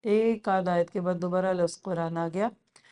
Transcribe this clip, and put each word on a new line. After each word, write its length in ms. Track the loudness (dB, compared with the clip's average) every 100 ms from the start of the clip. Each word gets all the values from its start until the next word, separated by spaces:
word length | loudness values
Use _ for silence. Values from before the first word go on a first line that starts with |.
| 0
एक 440 | 2 2 0 0
आध 200 | 0 2
आयत 200 | 2 0
के 100 | -2
बाद 160 | -2 -2
दोबारा 340 | 0 0 0
लफ्ज़ 300 | 2 0 -2
कुरान 360 | -6 -4 -2 -2
आ 100 | -4
गया। 240 | -2 -4 -6 _ _ _